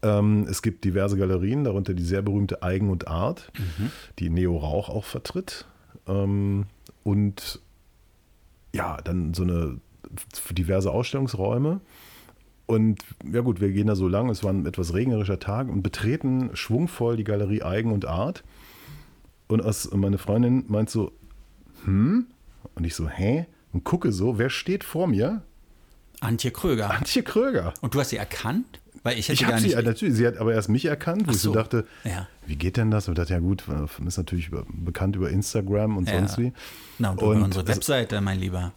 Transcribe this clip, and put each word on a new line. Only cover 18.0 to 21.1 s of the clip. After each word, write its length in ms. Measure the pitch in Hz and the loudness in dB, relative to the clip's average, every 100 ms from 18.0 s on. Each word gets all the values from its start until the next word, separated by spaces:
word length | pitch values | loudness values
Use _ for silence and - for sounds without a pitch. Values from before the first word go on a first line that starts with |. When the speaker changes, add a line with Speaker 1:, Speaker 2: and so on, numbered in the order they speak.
| - | 0
Speaker 1:
Art. 380 | 85 120 185 - - - - - 147 - - - _ _ | -2 -2 -4 -14 -20 -20 -20 -20 -20 -20 -20 -20 _ _
Und 140 | 107 | 2
aus, 220 | 110 104 - | 2 -2 -2
und 160 | 98 | 0
meine 160 | 98 101 | 2 2
Freundin 480 | - 107 120 127 127 | 2 2 4 4 2
meint 220 | 104 110 | 0 0
so, 240 | 117 101 | 0 -2